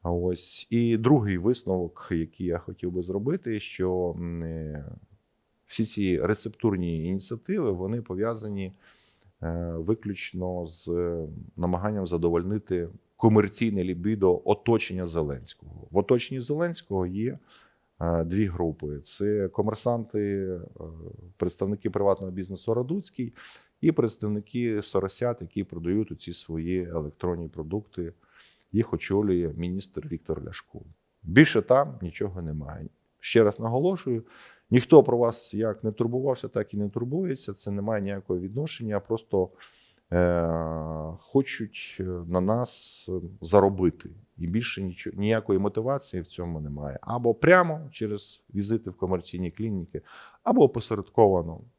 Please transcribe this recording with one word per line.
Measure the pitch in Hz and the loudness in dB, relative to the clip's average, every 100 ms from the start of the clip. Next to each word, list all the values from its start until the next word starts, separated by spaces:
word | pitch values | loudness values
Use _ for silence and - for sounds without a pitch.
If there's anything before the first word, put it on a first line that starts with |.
А | 87 | -2
ось. | 87 90 90 - - - | 0 -2 -4 -8 -10 -2
І | 117 117 113 | 0 2 2
другий | 117 143 101 92 | 6 6 6 0
висновок, | 98 127 - 92 85 - - | 2 0 0 -2 -2 -8 -4
який | 85 80 - 87 | -4 -4 -6 -4
я | 85 | -4
хотів | - 92 90 | -6 -8 -6
би | 90 | -4
зробити, | 87 101 120 185 123 107 | -4 -4 -2 -4 -4 -6
що, | - - 92 90 90 85 | -8 -4 0 0 -2 -4
м, | 87 85 | -6 -6
е, | 82 80 78 76 71 - - _ _ _ _ _ _ | -6 -8 -8 -10 -12 -18 -20 _ _ _ _ _ _
всі | - 110 | -4 -4
ці | - 95 80 | -2 0 0
рецептурні | 85 107 - - 113 98 87 80 82 | 0 -2 -4 -2 -2 0 -2 -2 -4
ініціативи, | 95 - 117 - 202 131 | -4 -6 -12 -6 -2 -2
вони | 90 95 117 | -2 -4 -6
пов'язані, | 110 92 113 110 107 98 95 - _ _ _ _ _ _ | -6 -4 -4 -4 -8 -8 -8 -12 _ _ _ _ _ _
е, | 82 85 85 82 | -6 -4 -6 -4
виключно | 82 110 104 95 - 90 90 90 82 | -2 -2 -2 -8 -8 -6 -6 -6 -8
з, | 78 - | -12 -4
е, | 87 87 85 78 78 - - | -2 -2 -4 -8 -12 -16 -4
намаганням | 87 90 104 107 90 | -2 0 -2 -4 -2
задовольнити | 87 85 85 90 104 - 90 85 - _ _ | 0 2 2 0 -6 -2 -4 -4 -12 _ _
комерційне | 117 107 101 - 113 101 | 6 6 4 0 0 0
лібідо | 90 87 98 110 95 87 - | -2 -2 -2 4 4 4 2
оточення | 104 - 113 - 92 87 | 2 4 2 2 -6 -4
Зеленського. | 82 73 65 - - - - - | -2 -2 -6 -12 -20 -20 -20 -2
В | 90 | 0
оточенні | - 123 - 135 | 4 2 2 -8
Зеленського | 120 147 170 165 - 95 90 | -4 -2 -2 -6 -4 -2 -2
є, | 95 117 151 _ - _ _ _ _ | -2 -4 -6 _ -20 _ _ _ _
е, | 85 85 | 0 0
дві | 82 95 101 | 0 0 0
групи. | 85 82 76 76 73 | 0 -2 -2 -8 -8
Це | - - 101 104 95 | -10 -4 -2 0 -2
комерсанти, | - 107 110 123 120 110 107 101 98 95 | -2 -2 -2 -2 -2 -4 -4 -2 -2 -4
е, | 90 - - 82 80 85 - 90 _ | -6 -10 -16 -16 -14 -16 -16 -20 _
представники | 90 - 98 104 107 | -4 -2 -4 -2 -4
приватного | 101 98 95 95 | 2 2 2 -2
бізнесу | 92 92 92 - | -8 -8 -8 -2
Радуцький | 113 127 196 - - 120 - - - _ _ | -2 -2 -4 -6 -8 -10 -10 -20 -20 _ _
і | 151 | 2
представники | 156 117 - 107 104 - 123 120 104 | 6 4 4 -2 -2 -4 -2 -2 -2
соросят, | - 98 95 - 120 117 | 0 -2 -2 -2 -4 -4
які | 85 - | -6 -6
продають | 92 85 82 101 107 | -6 -4 0 0 0
оці | - - | -8 -12
свої | 85 - 82 82 92 | -12 -8 -6 -2 -2
електронні | 87 82 76 - 90 85 80 | -2 -6 -6 -6 -4 -4 -8
продукти. | 85 78 101 110 - 85 - _ _ - _ _ | -10 -6 -6 -6 -10 -10 -12 _ _ -20 _ _
Їх | 104 110 | 0 0
очолює | - - 98 104 90 85 76 | -2 2 2 4 2 0 -2
міністр | 87 95 - - 76 | -4 -4 -8 -12 -8
Віктор | 82 - 78 71 | -10 -6 -6 -6
Ляшко. | - _ - - _ _ _ | -14 _ -20 -20 _ _ _
Більше | 82 98 151 113 | 4 8 8 6
там | - 131 147 127 | 4 4 4 -6
нічого | 87 - 104 92 | -10 -6 -6 -6
немає. | 82 78 73 78 - _ _ _ | -8 -8 -8 -12 -14 _ _ _
Ще | - 117 | 4 6
раз | 104 104 | 6 4
наголошую: | 113 127 170 185 135 117 - - - - _ | -2 0 0 -2 -2 -4 -4 -20 -20 -20 _
ніхто | 123 - 156 | 2 12 10
про | 127 120 | 10 4
вас | 117 117 - | 2 0 -8
як | 104 110 104 | -2 -2 -2
не | 110 | -6
турбувався, | 104 117 127 135 123 127 | -2 -2 0 -2 -2 -4
так | 113 104 | -6 -4
і | 104 | -4
не | 104 | -4
турбується. | 113 120 160 185 135 - | -4 -4 -4 -4 -6 -10
Це | 101 104 | -10 -8
не | 101 | -6
має | 104 107 | -2 -2
ніякого | 98 101 - 92 | -4 -8 -4 -4
відношення, | 95 117 156 - 117 101 | -4 -6 -8 -6 -4 -4
просто, | - 113 - 98 90 - - _ _ - _ | -2 -6 0 0 0 -4 -20 _ _ -20 _
е, | 87 87 87 85 82 80 80 78 78 78 87 | 4 4 4 0 0 -4 -6 -6 -6 -8 -12
хочуть, | - 135 139 - 107 - - - | 0 0 0 -6 -10 -12 -14 -8
е, | |
на | 92 87 85 90 | -6 -6 0 0
нас, | 92 117 123 - - - - | 2 0 -2 -6 -8 -10 -8
е, | 92 87 98 | -8 -8 -12
заробити. | 82 101 98 98 87 - - - _ - | 6 8 8 6 2 2 -18 -20 _ -8
І | 85 | -2
більше | 104 120 - | -2 -2 -6
нічо-, | 95 85 85 | -8 -8 -10
ніякої | 85 104 110 107 95 | -2 0 0 2 2
мотивації | 104 110 117 139 - 92 | 2 -2 -2 -4 -4 -8
в | 85 | -8
цьому | - 87 80 | -8 -6 -6
немає. | 73 71 71 67 | -8 -8 -8 -10
Або | - 120 120 | -6 0 2
прямо | 113 165 180 170 156 147 | 4 8 8 6 -2 -10
через | - 107 104 - - _ 98 | -8 -6 -6 -8 -14 _ -6
візити | 101 113 95 | -2 -2 -2
в | |
комерційні | 90 92 92 - 90 90 | -6 -2 -2 -4 -6 -6
клініки, | - 110 98 85 - - - - _ | -4 -4 -4 -6 -12 -14 -20 -20 _
або | - 247 | 0 6
опосередковано. | 139 117 - 107 95 - 107 92 82 80 - | 6 4 -4 -4 -2 6 6 6 -2 -10 -16